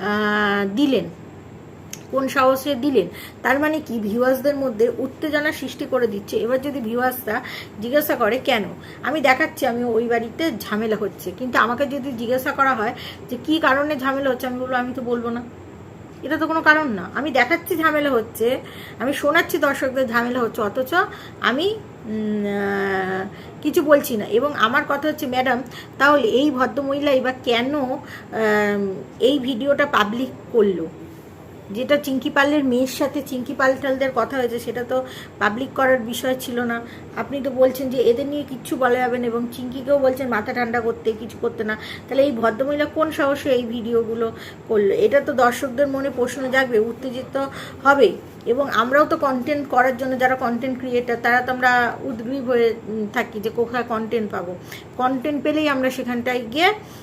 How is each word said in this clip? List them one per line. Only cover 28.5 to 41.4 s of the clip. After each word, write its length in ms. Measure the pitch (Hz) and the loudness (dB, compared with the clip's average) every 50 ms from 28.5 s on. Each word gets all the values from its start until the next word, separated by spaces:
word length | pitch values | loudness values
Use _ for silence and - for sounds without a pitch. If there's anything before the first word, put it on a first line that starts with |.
| 208 208 208 208 208 202 202 196 190 208 - - - - | 4 4 2 2 2 0 0 -2 -4 -6 -10 -14 -6 2
এই 180 | - 247 285 294 | 2 4 4 4
ভিডিওটা 480 | 247 254 277 214 262 285 285 285 294 | 0 -2 -2 -2 2 2 2 2 2
পাবলিক 420 | 285 - 226 208 202 220 240 262 254 - - - - - | 2 4 2 2 2 0 -4 -4 -6 -8 -12 -14 0 4
করলো? 340 | 233 214 202 185 165 165 151 - - - - - - - - - - - - - - - - | 4 4 4 4 0 -4 -6 -8 -12 -16 -16 -16 -18 -18 -18 -18 -18 -18 -18 -18 -18 -14 -10
যেটা 260 | 196 214 254 - 294 | -6 -6 2 2 2
চিঙ্কি 340 | 285 294 277 262 262 - 294 | 2 2 0 -2 -2 -2 0
পালের 340 | - 285 277 285 294 302 277 | 2 4 4 6 4 4 4
মেয়ের 220 | 262 240 247 262 | 4 4 2 2
সাথে 360 | 262 - - 311 269 - 302 269 | 0 0 -2 -2 -2 -2 -4 -6
চিঙ্কি 280 | - 269 247 247 - 277 - | -4 -6 -6 -6 -6 -2 2
পাল 160 | 269 262 269 262 - | 2 2 2 2 0
টালদের 280 | 277 262 262 269 269 254 | -2 0 0 0 0 0
কথা 220 | 247 226 220 277 | 0 -2 0 -2
হয়েছে, 220 | 269 247 233 226 240 | -2 -2 -2 -2 -4
সেটা 260 | 233 - 220 247 240 | -6 -6 -6 -6 -4
তো 200 | 240 254 262 262 254 - - - - - - | -2 -2 -2 -2 -4 -10 -14 -16 -16 -6 -2
পাবলিক 300 | 208 208 208 240 269 262 - | -2 0 0 -2 -6 -6 -2
করার 240 | - 269 254 262 254 | 0 4 4 4 2
বিষয় 360 | 220 226 240 - - 262 262 254 | 2 -4 -6 -4 -2 -2 -2 -2
ছিল 200 | - - 240 240 | -4 -6 -4 -2
না। 200 | 247 233 233 233 233 - - - - - - | -2 -2 -4 -4 -6 -10 -14 -16 -16 -12 -8
আপনি 240 | - 226 220 262 285 | -8 -8 -6 -6 -4
তো 100 | 240 277 | -4 -4
বলছেন 400 | 240 254 262 262 254 - 277 254 | 2 4 4 4 4 0 -4 -2
যে 80 | 240 269 233 | 0 2 4
এদের 240 | 226 233 247 285 | 4 4 4 0
নিয়ে 180 | 277 285 294 285 - | -2 -2 -4 -6 -6
কিচ্ছু 280 | 262 240 - - 320 | -10 -12 -6 -6 -2
বলা 220 | 254 254 247 247 254 | 0 2 2 2 2
যাবে 200 | 254 247 240 247 | 2 0 0 -2
না 80 | 240 | -2
এবং 200 | 240 226 240 240 233 - | -2 -2 -2 -4 -4 -8
চিঙ্কিকেও 460 | - 254 247 247 277 247 262 285 285 | -10 -10 -8 -8 -8 0 2 2 4
বলছেন 300 | 262 262 262 262 269 247 | 4 2 2 2 -2 -2
মাথা 240 | 233 208 214 262 247 | -2 -2 -2 -2 -2
ঠান্ডা 280 | 247 240 226 233 240 | -2 -2 0 0 -2
করতে, 320 | 226 233 226 - - 226 220 208 | 0 -2 -4 -2 -2 -2 -2 -2
কিছু 180 | 240 - - - | -6 -12 -8 -4